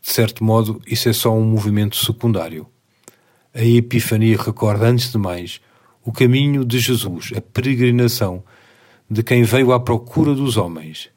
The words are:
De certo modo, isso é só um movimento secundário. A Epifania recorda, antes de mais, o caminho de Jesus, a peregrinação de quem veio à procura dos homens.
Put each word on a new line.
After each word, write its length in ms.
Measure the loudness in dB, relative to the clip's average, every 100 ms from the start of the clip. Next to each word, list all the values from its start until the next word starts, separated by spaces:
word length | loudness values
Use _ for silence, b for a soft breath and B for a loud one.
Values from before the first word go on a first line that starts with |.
De 100 | -6
certo 320 | -2 -2 0
modo, 380 | 0 2 0 -4 -6
isso 220 | -2 -2
é 60 |
só 200 | 0 0
um 120 | 2 2
movimento 500 | 0 0 0 -2 -2
secundário. 720 | -4 -2 -2 -2 -4 -12 -16 _ _ b b b b b b
A 100 | -2
Epifania 720 | 4 4 4 -2 0 0 2 2
recorda, 500 | 0 -4 -2 2 2
antes 240 | 2 0
de 60 | -4
mais, 440 | -4 -6 -10 -16 b b b b
o 80 | -12
caminho 540 | 2 4 4 2 0 0
de 140 | -2
Jesus, 520 | 0 -2 -4 -10 -8 -10
a 40 |
peregrinação 1040 | -6 -4 -2 2 2 4 2 0 -4 -6 -14 b b b b b b
de 140 | -4
quem 200 | 0 2
veio 280 | 4 4 4
à 80 | 2
procura 540 | 2 -4 -2 0 0 2
dos 220 | 0 -2
homens. 520 | -2 -6 -16 -18 -18